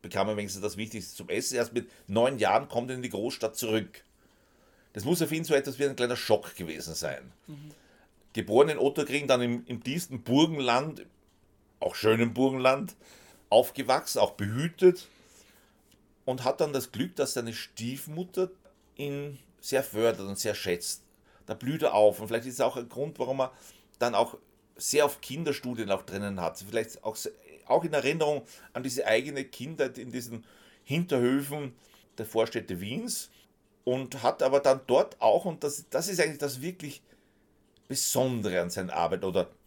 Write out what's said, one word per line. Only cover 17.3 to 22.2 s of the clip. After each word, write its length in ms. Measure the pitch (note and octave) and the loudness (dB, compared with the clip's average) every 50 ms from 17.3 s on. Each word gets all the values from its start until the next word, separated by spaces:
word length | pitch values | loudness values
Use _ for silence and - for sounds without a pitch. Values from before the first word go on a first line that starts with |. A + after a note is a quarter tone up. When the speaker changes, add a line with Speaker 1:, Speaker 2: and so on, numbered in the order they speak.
| - | 0
Speaker 1:
seine 180 | C3 A#2 A2+ | -4 -4 -6
Stiefmutter 1000 | A2+ - - - _ - A2+ A#2+ C3 C#3 - D#3 D3+ E3 F3+ C#3 - F#3 F#3 F#3 F#3 _ _ - _ _ _ _ _ | -8 -10 -12 -12 _ -8 -6 -6 -6 -8 -10 -10 -8 -8 -8 -6 -2 -2 -2 -2 -4 _ _ -20 _ _ _ _ _
ihn 420 | - C#3+ C#3+ C#3 C#3+ C#3+ D3 C#3 - - _ _ _ | -8 -6 -6 -6 -6 -8 -10 -12 -16 -20 _ _ _
sehr 240 | - - C3+ B2+ - | -8 -2 -2 0 -2
fördert 420 | - - G#2+ A2+ A#2 G#2+ F2+ G2 | -2 -2 2 2 2 2 0 -6
und 140 | G2 G2+ - | -8 -6 -4
sehr 160 | - A2 G2+ | -4 -4 -4
schätzt. 480 | - - F#2+ F2 F2 - - - - _ _ _ _ _ _ _ _ _ | -4 -2 -2 -2 -2 -2 -8 -10 -10 _ _ _ _ _ _ _ _ _
Da 100 | - G#2+ | -10 -10
blüht 260 | - B2 B2 D3+ D#3+ | -6 -4 -4 -2 0
er 120 | D3+ - - | 0 2 6
auf 280 | G#2 G#2+ G#2 G2+ - | 8 8 8 6 4